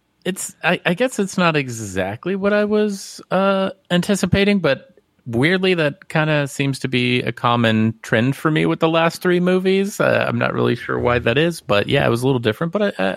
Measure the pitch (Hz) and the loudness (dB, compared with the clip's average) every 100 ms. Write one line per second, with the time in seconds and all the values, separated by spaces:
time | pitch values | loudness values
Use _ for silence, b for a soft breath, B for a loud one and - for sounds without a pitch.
0 | _ _ 180 190 - - 160 180 160 180 | _ _ -8 -6 -10 -4 -2 0 0 0
1 | 254 - 190 - 170 156 131 113 104 95 | -2 -2 -4 0 2 2 -2 -6 -6 -4
2 | 92 107 175 196 202 208 208 214 214 196 | -4 -4 -6 -2 0 0 0 0 0 -4
3 | - - - 185 196 196 190 - - 180 | -12 -16 -4 0 2 0 -2 -6 -2 0
4 | 180 196 185 196 202 202 156 120 - _ | 2 0 2 4 4 4 2 0 -4 _
5 | _ _ - 113 151 185 185 170 147 - | _ _ -6 0 2 2 2 2 0 -4
6 | - 160 156 147 139 - 139 131 131 123 | -4 0 2 0 -2 -2 -2 -2 -2 0
7 | 123 123 - - 123 120 113 110 110 107 | 0 0 -2 -2 0 4 4 4 2 -2
8 | - 113 123 139 160 156 165 165 160 165 | 0 0 0 0 -2 0 0 0 0 2
9 | 165 - 180 175 180 185 190 190 196 - | 0 0 0 0 2 0 0 0 -2 0
10 | 135 117 127 120 123 123 120 120 - 123 | 0 2 0 0 -2 0 0 -2 -4 -2
11 | 123 120 123 127 170 165 - 101 - 139 | 0 0 0 0 0 -4 -2 -2 2 2
12 | 135 117 127 131 113 - 170 202 202 - | 2 2 0 0 0 -2 -4 -2 -4 -2
13 | 190 | -4